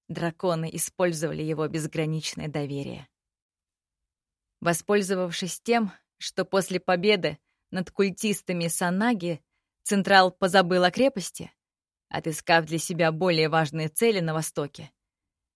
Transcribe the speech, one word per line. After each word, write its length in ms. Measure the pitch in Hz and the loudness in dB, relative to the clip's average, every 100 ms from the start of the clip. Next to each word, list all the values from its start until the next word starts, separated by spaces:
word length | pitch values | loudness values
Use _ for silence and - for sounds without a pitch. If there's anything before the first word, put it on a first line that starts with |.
| - | -12
драконы 640 | 151 170 165 180 165 160 | -6 -6 -4 -2 -2 -4
использовали 680 | 165 - - 180 160 156 151 | -6 -6 -2 -2 0 -4 -4
его 260 | 156 156 151 | -4 -4 -4
безграничное 800 | 160 147 - 156 156 - - 156 | -4 -4 -4 -2 -4 -6 -8 -8
доверие. 600 | 147 143 139 139 123 139 _ _ _ _ _ _ _ _ _ _ _ _ _ _ - | -6 -6 -6 -8 -12 -16 _ _ _ _ _ _ _ _ _ _ _ _ _ _ -6
Воспользовавшись 1000 | 170 170 - 208 185 190 180 165 180 - | -2 0 2 0 2 -2 -4 -4 -8 -6
тем, 300 | - 233 208 - _ - | 0 0 0 -6 _ -14
что 280 | - - 180 | -10 -6 0
после 340 | 190 185 180 | 0 0 -2
победы 580 | - 180 202 208 160 147 _ _ _ | 0 0 2 2 0 -6 _ _ _
над 200 | 180 175 | -8 -6
культистами 760 | - 196 180 214 202 - 175 165 | -2 -2 -2 -2 -2 -4 -4 -4
Санаги 760 | - 180 180 226 226 170 156 _ _ _ _ | -2 -2 0 0 0 -2 -6 _ _ _ _
Централ 480 | - 202 190 196 185 | -2 0 6 8 6
позабыл 520 | - 190 190 175 180 | 4 2 4 4 4
о 80 | 180 | 4
крепости, 600 | 196 269 240 170 - 165 _ _ _ _ _ _ | 4 2 0 -8 -10 -14 _ _ _ _ _ _
отыскав 580 | 151 160 151 - 165 156 | -6 -4 -4 2 4 4
для 120 | 165 | -4
себя 340 | - 170 165 | -4 0 0
более 380 | 160 185 160 156 | 2 2 2 2
важные 400 | 160 151 160 156 | 2 0 -2 -6
цели 300 | - 233 202 | 0 2 2
на 140 | 165 | 0
Востоке, 580 | 160 156 - 143 - 151 _ _ _ _ _ _ | -2 -4 -4 -6 -8 -20 _ _ _ _ _ _